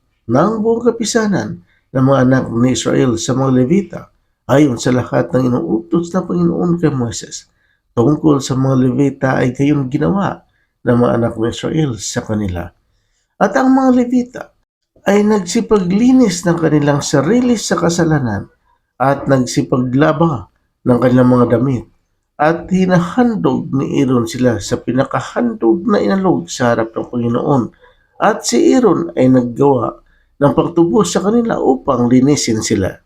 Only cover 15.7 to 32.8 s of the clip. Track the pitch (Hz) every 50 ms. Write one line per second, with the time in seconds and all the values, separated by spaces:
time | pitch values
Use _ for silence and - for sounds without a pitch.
15.7 | 220 202 180 175 190 202 240 254 262 262 247 202 185 - - 175 170 165 160 156
16.7 | 147 151 143 147 143 139 - - - 143 135 160 226 247 254 247 240 208 - -
17.7 | 196 - - 170 170 180 170 160 156 147 127 117 104 95 80 - _ _ _ _
18.7 | _ _ _ _ _ - 123 135 139 139 - 143 139 131 123 123 - 147 131 -
19.7 | 135 127 127 127 123 135 151 156 151 147 170 165 143 110 95 _ _ _ _ _
20.7 | _ _ - 120 123 120 127 127 123 127 123 123 127 123 120 107 - 113 127 139
21.7 | 131 113 - _ _ _ _ _ _ _ _ _ _ - 147 156 170 170 - -
22.7 | 190 185 185 180 185 170 175 - - 247 247 240 226 185 165 139 127 120 127 -
23.7 | 127 135 - 160 - 143 139 127 131 120 113 113 - 123 127 123 113 104 - -
24.7 | 123 117 - - 123 131 135 - - 131 - - - 220 247 240 226 220 - 226
25.7 | 202 175 185 240 202 - - 202 196 190 190 185 156 170 170 - - - 127 120
26.7 | 117 113 113 113 - 117 113 - - 120 120 117 117 123 - - 143 127 107 90
27.7 | _ _ _ _ _ _ _ _ _ - 156 196 220 - - - 240 240 - -
28.7 | 262 262 254 202 156 139 - - - - 131 131 131 127 120 120 117 123 139 143
29.7 | 135 123 110 - - - _ _ _ _ _ _ _ - 143 139 123 165 147 151
30.7 | - 170 170 170 240 220 202 - - 190 180 196 226 240 233 226 - - - -
31.7 | 262 254 - - 190 233 247 120 127 127 131 143 147 - - - 110 107 98 -
32.7 | 113 98